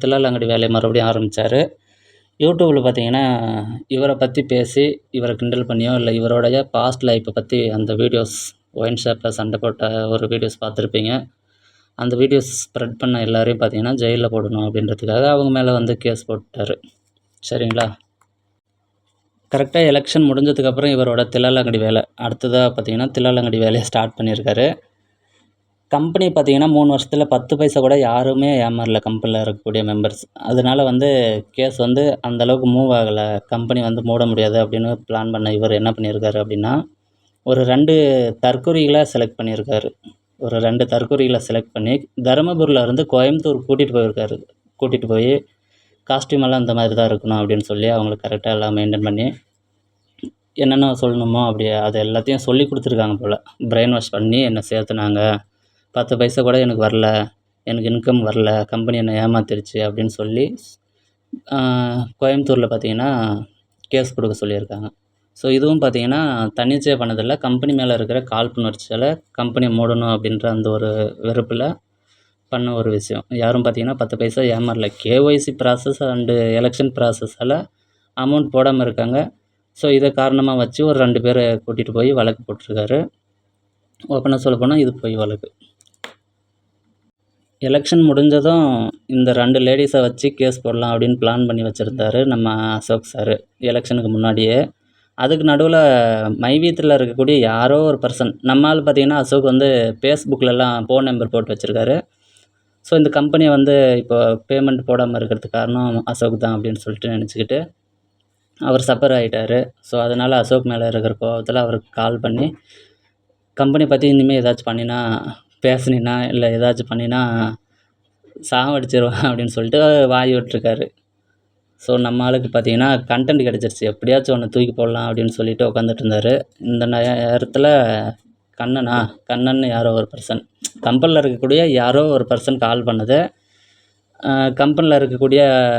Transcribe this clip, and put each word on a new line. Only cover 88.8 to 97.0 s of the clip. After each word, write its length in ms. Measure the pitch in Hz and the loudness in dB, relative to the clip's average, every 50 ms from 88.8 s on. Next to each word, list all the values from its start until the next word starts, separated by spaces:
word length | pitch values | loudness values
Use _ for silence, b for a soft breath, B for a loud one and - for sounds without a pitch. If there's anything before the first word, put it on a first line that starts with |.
| 113 110 - - _ | -2 -4 -6 -10 _
இந்த 260 | - 131 127 127 127 120 | -4 0 0 2 2 4
ரெண்டு 260 | 123 120 123 131 131 | 2 2 2 2 2
லேடீஸை 420 | 127 127 131 135 143 139 139 135 | 4 2 2 2 2 2 2 2
வச்சு 300 | 127 123 127 127 - 139 | 2 0 -2 -2 -4 -4
கேஸ் 320 | 143 - 131 127 127 - - | -2 0 -2 -2 -2 -4 -6
போடலாம் 360 | 117 117 117 120 120 117 113 | -4 -4 -2 -2 -2 0 0
அப்படின்னு 200 | 117 120 123 120 | 0 0 0 0
பிளான் 260 | 123 113 117 123 123 | 0 0 0 0 0
பண்ணி 160 | 120 117 113 110 | 0 -2 -2 -4
வச்சிருந்தாரு 600 | 110 107 - 110 107 131 127 110 107 113 123 135 | -4 -4 -6 -6 -6 -4 -4 -2 0 0 0 0
நம்ம 480 | 135 123 113 113 110 110 110 110 110 110 | 0 0 0 0 -2 -2 -2 -2 -2 -4
அசோக் 320 | 107 - - 113 113 110 | -4 -2 -2 -4 -4 -4
சார் 400 | - - 120 107 107 110 - - _ _ - | -8 -8 -6 -2 -2 -2 -4 -6 _ _ -8
எலெக்ஷனுக்கு 480 | 127 120 117 120 120 - 123 123 113 110 | -4 -2 -2 -2 -2 -2 -4 -2 -2 -2
முன்னாடியே. 640 | 110 107 110 113 107 113 110 110 117 131 156 - - _ _ _ _ _ _ _ _ | -2 0 0 0 0 2 2 2 2 2 0 -2 -6 _ _ _ _ _ _ _ _
அதுக்கு 320 | - 127 135 160 156 160 | -4 0 0 0 2 2
நடுவுல 260 | 156 143 147 156 160 165 160 156 143 131 123 117 113 113 110 110 107 107 110 | 2 4 4 4 4 6 6 6 6 6 6 4 2 2 0 -2 -2 -4 -2
மைவீத்துல 540 | 123 123 139 156 165 170 165 165 156 151 143 | 0 0 0 2 2 0 0 0 2 4 4
இருக்கக்கூடிய 440 | 135 | 4